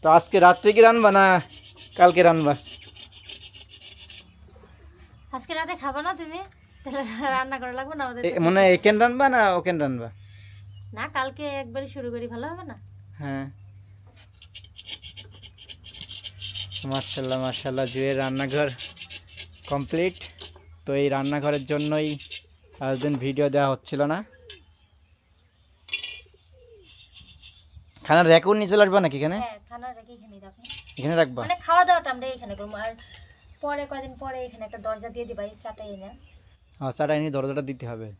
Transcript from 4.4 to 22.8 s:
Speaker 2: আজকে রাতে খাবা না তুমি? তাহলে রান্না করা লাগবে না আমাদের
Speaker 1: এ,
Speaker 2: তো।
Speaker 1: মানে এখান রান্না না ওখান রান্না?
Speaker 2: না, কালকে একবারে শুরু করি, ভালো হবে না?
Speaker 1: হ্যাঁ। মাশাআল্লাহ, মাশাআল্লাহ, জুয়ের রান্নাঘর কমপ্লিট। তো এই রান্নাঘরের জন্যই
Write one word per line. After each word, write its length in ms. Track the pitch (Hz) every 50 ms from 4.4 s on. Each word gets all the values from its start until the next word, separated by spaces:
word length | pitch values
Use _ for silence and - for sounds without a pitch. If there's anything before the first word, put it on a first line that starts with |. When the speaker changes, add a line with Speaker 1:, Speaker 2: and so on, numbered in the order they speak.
| - - - - - - - - - - - - - _ - - - - -
Speaker 2:
আজকে 160 | 262 262 - 330 311
রাতে 140 | 330 320 - - 247
খাবা 180 | 277 262 285 302
না 40 | 349 381 311
তুমি? 180 | 330 311 311 359 392 381 _ _ _ _ _ - -
তাহলে 180 | 277 254 277 269 220 220 226 285 269 262
রান্না 200 | 262 262 269 269 262
করা 120 | 254 247 247 254
লাগবে 160 | 269 277 - 294
না 40 | 277
আমাদের 160 | 254 247 240 -
Speaker 1:
এ, 20 | 175 165
Speaker 2:
তো। 40 | 175 165
Speaker 1:
মানে 160 | 165 185 196 196 185 180
এখান 200 | 170 - 208 214 214 233
রান্না 220 | 240 240 254 277 269 254
না 60 | 247 214 196 180
ওখান 200 | 175 - 180 175 160 147
রান্না? 260 | 135 131 120 117 113 98 - - - - - - - - - - - - - - - -
Speaker 2:
না, 60 | 214 240 302 -
কালকে 280 | 277 262 269 269 - 294 285 277 277 269
একবারে 240 | 233 233 269 277 269 -
শুরু 120 | 285 247 240 233
করি, 120 | 233 233 233 240
ভালো 120 | 233 254 302
হবে 120 | 339 359 359 302
না? 40 | 226 - - - - - - - - -
Speaker 1:
হ্যাঁ। 240 | 147 143 135 135 135 135 - - - - - - - - - - - - _ - - _ _ _ - - _ - - - - - - - - - - - - - - - - - - - - _ - - - - - - - - - - - - - - - - - - - - - - - - - 135
মাশাআল্লাহ, 460 | 135 135 131 - - - 131 131 131 131 131
মাশাআল্লাহ, 380 | 131 123 - - 139 127 131 135 123 120
জুয়ের 240 | 131 135 135 139 131
রান্নাঘর 460 | 135 131 131 135 139 135 131 147 147 139 123 - - - - - - - - - _ - - - - - - - - -
কমপ্লিট। 440 | 143 143 139 - - 160 175 185 180 - - - - - - - - - _ - - _ _
তো 60 | - 139 139
এই 60 | 143 143 135
রান্নাঘরের 480 | 135 135 139 147 147 139 151 147 147 135 127
জন্যই 380 | 147 147 151 151 151 156 156 151 147 143 - - - - _ _ _ _ _ _ _ -